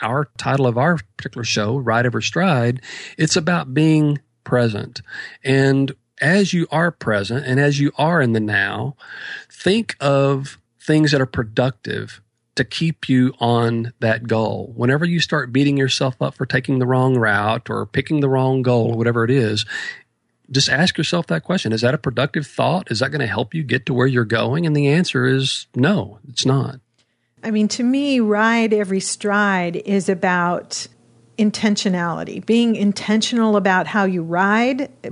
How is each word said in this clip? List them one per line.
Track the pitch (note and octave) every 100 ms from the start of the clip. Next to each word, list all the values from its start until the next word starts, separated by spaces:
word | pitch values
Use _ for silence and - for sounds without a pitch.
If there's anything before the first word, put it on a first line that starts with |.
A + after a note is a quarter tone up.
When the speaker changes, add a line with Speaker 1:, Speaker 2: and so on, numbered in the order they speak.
Speaker 1:
our | A2+ C3+ C#3+ -
title | B2+ C#3 B2+
of | A#2
our | D3+ E3 - -
particular | - - A#2
show, | A2+ G#2 C#3
Ride | A#2 A2+ A#2+
Every | A2+
Stride. | - E3 F#3+ C3 A#2+ B2+ - - - -
It's | D#3 F#3
about | D#3+ F3 C#3
being | C3+ D#3 D#3 D3 C#3+ _ _
present. | - B2 A#2 G#2 - - - - - -
And | C3 C3+ C3+ C3+ C3+ - _ -
as | C#3 G3 F#3+
you | F3 E3
are | D#3 E3+
present | - - G#2 G2 B2+ C3+
and | C3
as | C#3+ C#3
you | C#3+ -
are | D3+ F3
in | B2
the | A2+
now, | G#2+ G2+ G2 G#2 C3 - - - - - -
think | - F3+ A3 G#3+ -
of | C#3+ C#3 C#3 C3+ C#3 - _ _
things | - D#3 D#3
that | C#3+
are | C3
productive | - G#2+ A2 B2+ - - G#2+ G#2 - _ _ _ -
to |
keep | B2+ - E3 - -
you | C3 B2+ -
on | A#2+ A#2+ A#2 A#2 A#2 -
that | A#2 A2+ A#2
goal. | A2 G#2+ G#2+ G2 A#2
Whenever | A#2+ D3 F3
you | E3+
start | - D3+ B2
beating | B2+ C#3+ C#3
yourself | C3 - C3+ -
up | C#3 -
for | C3+
taking | B2+ B2+ C3
the | B2+
wrong | B2+ C3 B2+
route | A2 G2+ G#2+ A2+ -
or | G#2+ G#2
picking | - - D#3
the | C#3
wrong | C3 C3 C3
goal | B2 A#2+ A2+
or | A2+
whatever | A#2 A#2
it | A#2
is, | C#3 A2 G#2 - - - - _ _ _ _ -
just | C3+ -
ask | C3+ F3 -
yourself | D3 F3 -
that | E3
question. | - F#3 A2
Is | F#2
that | A#2+
a | D3
productive | C3 A#2 C#3+ E3 C#3+
thought? | - B2 F3+ -
Is | G#2+
that | C3
gonna | D3 B2+
help | G2+ A#2+
you | D#3+
get | C3+ C#3 -
to |
where | B2 C3+
you're | B2 A2
going? | A2+ A2+ D#3 E3+
And | D3
the | C#3+
answer | D#3+ F3+ C3 B2+
is | C3+ C3 - - B2
no, | C#3+ G3+ G2 - C3+
it's | - C3
not. | C3+ A#2+ - _ _ _ _ _ _
Speaker 2:
I | A3+
mean, | G#3+ G#3
to | -
me, | A#3+ C#4 C#4+ C4
Ride | G#3+ G#3 A3+ A#3 A3+
Every | G#3 G3 F#3+
Stride | - - G#3 G3+ G3+ F#3 F3 E3+
is | - G3 F3+
about | F#3 F#3 F3+ F3 F3 - - - _ _ _ _ -
intentionality, | G#3 - A3 G3+ G3+ F3+ E3+ D#3+ - - -
being | A#3 A#3 G#3+
intentional | G3+ - - G#3+ - A#3+ A3 G#3
about | G3 F#3 D#3+
how | G#3+
you | F#3+ F3+
ride, | E3 E3+ G3 G#3+ B3 C#4 C#4 - -